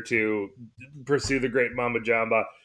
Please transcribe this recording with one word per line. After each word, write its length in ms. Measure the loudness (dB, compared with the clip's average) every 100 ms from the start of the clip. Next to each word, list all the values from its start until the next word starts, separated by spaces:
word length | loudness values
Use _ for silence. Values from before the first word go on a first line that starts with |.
| 0
to 420 | 0 2 0 -4 -10 -20 -20 -20 -14 -2
pursue 340 | 0 2 0
the 100 | 2
great 240 | 0 0
Mamba 260 | 0 -2 -2
Jamba. 440 | 0 0 2 2 0 -6